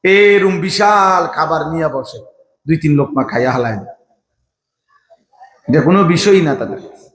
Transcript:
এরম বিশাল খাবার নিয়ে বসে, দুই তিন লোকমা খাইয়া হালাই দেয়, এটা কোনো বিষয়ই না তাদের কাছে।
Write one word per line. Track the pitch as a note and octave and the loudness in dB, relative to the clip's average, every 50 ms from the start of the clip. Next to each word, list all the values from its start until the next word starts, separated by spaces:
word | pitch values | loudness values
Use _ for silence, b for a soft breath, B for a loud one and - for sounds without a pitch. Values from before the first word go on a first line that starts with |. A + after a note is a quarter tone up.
| - | 2
এরম | F#3 G3 G3+ G#3 G#3 G3+ G3 F#3 G3 F#3 E3+ | 2 4 4 4 4 4 4 2 0 -2 -2
বিশাল | E3 F#3+ - - G#3 G#3 G#3 G3+ G3 F#3+ F#3 F3+ E3+ | -4 -4 -2 0 2 2 2 2 2 2 2 0 -2
খাবার | - - D3+ D#3+ D3+ D#3+ D#3 D3 D#3 | -4 -4 -4 -4 -2 -2 -4 -4 -4
নিয়ে | D#3+ E3 D#3+ | -4 -4 -4
বসে, | D3 C3 C3+ B2+ - - A2 - - _ _ _ _ _ _ _ | -4 -4 -6 -10 -10 -16 -18 -20 -20 _ _ _ _ _ _ _
দুই | C#3+ E3 | -4 -2
তিন | D#3+ - D3+ D3 | 0 2 0 2
লোকমা | C#3+ C#3 - - C3+ C3 | 2 0 0 -2 -4 -4
খাইয়া | - - A#2+ B2 B2+ | -2 -2 -2 -2 -2
হালাই | B2+ B2+ A#2+ A#2 A2 | -2 -2 -4 -4 -6
দেয়, | G2+ G2 F#2+ - _ _ _ _ _ _ _ _ _ _ _ _ _ _ _ _ _ _ _ _ _ _ _ - _ _ _ _ _ - - _ _ _ | -8 -10 -14 -20 _ _ _ _ _ _ _ _ _ _ _ _ _ _ _ _ _ _ _ _ _ _ _ -20 _ _ _ _ _ -20 -20 _ _ _
এটা | - B2 - | 0 0 2
কোনো | - D3+ F#3 G3+ F#3+ | 2 4 2 2 2
বিষয়ই | E3 E3+ D#3 - G#3 G3 F#3+ | 2 2 2 4 4 4 4
না | E3 D3+ C3+ | 2 0 -2
তাদের | - A2+ - - - | -4 -6 -10 -10 -14
কাছে। | - - - - - - | -14 -20 -20 -20 -20 -20